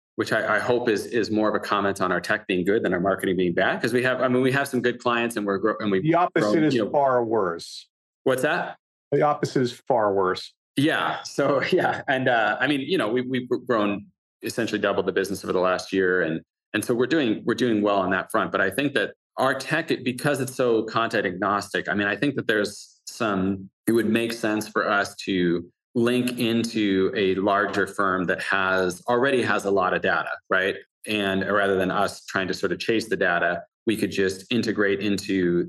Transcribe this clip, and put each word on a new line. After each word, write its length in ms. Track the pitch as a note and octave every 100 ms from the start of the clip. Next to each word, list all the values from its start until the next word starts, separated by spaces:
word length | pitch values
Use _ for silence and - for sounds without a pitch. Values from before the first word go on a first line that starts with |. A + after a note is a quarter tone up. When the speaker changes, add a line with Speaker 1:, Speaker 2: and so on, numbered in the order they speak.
| _
Speaker 1:
which 180 | - G#2
I, 240 | A#2 - G#2
I 20 |
hope 280 | G#2 A#2+ A#2+
is, 180 | G2+ -
is 240 | A#2 G2
more 160 | G#2+ G#2+
of 60 | -
a 20 |
comment 420 | - G#2 G2 F#2+
on 120 | F#2
our 80 | F2
tech 260 | - G#2+ -
being 180 | F2+
good 200 | F2+ G#2+
than 80 | F#2
our 80 | E2+
marketing 360 | F#2+ F#2 F#2+ F2+
being 180 | F2+
bad. 280 | F2 G#2 F#3+
'Cause 100 | B2+
we 100 | B2
have, 160 | B2+ B2+
I 80 | B2+
mean, 140 | B2+
we 100 | C3
have 160 | C#3 E3+
some 140 | B2+
good 180 | A#2 A#2+
clients 360 | A#2+ A#2+ A#2 A2+
and 80 |
we're 140 | G2+ G2
gro-, 180 | G#2+ G#2+
and 100 | A2
we've 120 | F#2+
Speaker 2:
The 120 | D3+
opposite 380 | E3 F3+ - G#2
Speaker 1:
grown, 120 | E3
Speaker 2:
is 100 | D3+
Speaker 1:
you 100 | B2+
know 60 | G#2
Speaker 2:
far 340 | D3 C#3 B2
worse. 640 | A#2 A2+ F#2 E2+ - - - _ _ _
Speaker 1:
What's 200 | C3+ B2+
that? 340 | D3+ E3+ - - _ _ _
Speaker 2:
The 120 | C#3+
opposite 400 | D3 D3 C3+ C3+
is 100 | B2
far 400 | - _ B2 G#2
worse. 400 | G2 F#2 F#2 - _ _ -
Speaker 1:
Yeah. 460 | D3+ B2 D#2+ -
So, 400 | - - C#3 C#3 -
<laughs> 60 |
yeah. 300 | F3 C3+ - -
And, 200 | C3 C3
uh, 300 | A#2+ G#2+ G#2
I 60 | C3
mean, 160 | C#3+
you 160 | C3 F3+
know, 100 | G#2+
we, 140 | B2
we've 260 | B2 B2+ B2 B2 B2
grown 400 | A#2 G#2 G2+ G2+ _ _ _
essentially 360 | A2 A2 G#2+ G#2+
double 240 | G2+ G2
the 100 | F#2
business 300 | F#2 F#2+ F#2
over 120 | F#2+
the 40 | F#2
last 300 | F2+ F2+ -
year. 300 | F#2+ F#2 F#2
And, 220 | E2 D#2+ - _ _
and 100 | G#2+
so 100 | G#2
we're 120 | A#2+ B2
doing, 360 | D#3 B2 G2+ -
we're 80 |
doing 260 | A2 B2+ G#2+
well 160 | G2+ G2+
on 140 | F#2
that 200 | F#2+ -
front. 220 | A2+ F2+
But 80 | G2
I 80 | F#2+
think 240 | F#2+ C#3+
that 200 | B2 G2 - _ -
our 160 | B2+
tech, 340 | C3+ - D#3 E3 B2+
because 360 | B2 B2 D3 C3+
it's 140 | B2+
so 280 | - B2+ A2+
content 400 | A2 A#2 A2+ A2
agnostic, 640 | F#2+ F2+ G2+ G2+ F#2+ F2+ E2+
I 60 |
mean, 120 | F#2+ G#2
I 100 | G#2
think 200 | C#3+ C#3
that 100 | G#2
there's 540 | G#2+ G2+ - - _ -
some, 640 | - A2+ G2 F#2+ F#2+ F#2+ _ -
it 60 |
would 160 | A#2 G#2
make 240 | A2+ A#2
sense 340 | A#2 A2 G#2+ G#2
for 200 | G#2+ G2+
us 260 | G2+ G2 -
to 420 | - F#2+ F2 E2 - _ _ B2
link 420 | A#2 B2 A#2+ A#2+
into 720 | A#2 A#2 A2+ A2 G#2 F#2+ F#2+ A2
a 180 | F#2+
larger 500 | F#2+ G2+ G2 G2+ G2
firm 400 | F#2 - G2 F#2 F2+
that 140 | F2
has, 640 | - G2 F#2 F#2 F#2 F2 -
already 340 | B2 C#3 C3
has 220 | G#2 G2+
a 60 | G2
lot 200 | G2 F2+
of 80 | F2+
data, 300 | F#2 E2 - - _
right? 280 | F#2+ F#2+ - - _
And 400 | - G#2+ G2 F#2+ F#2+
rather 260 | G2+ G2 F#2+
than 140 | F#2
us 340 | F#2 F#2+ - -
trying 200 | G2+ F#2
to 80 |
sort 160 | F#2 G2
of 80 | F2+
chase 300 | - A2+ A2
the 80 | F#2+
data, 480 | F#2 F2 E2+ F2 - _ -
we 100 | G2+
could 160 | G2
just 380 | E2+ F#2+ F#2+ -
integrate 480 | A#2+ A2 G2+ G2+ G2
into 680 | G#2 G2 - F#2+ F2 F2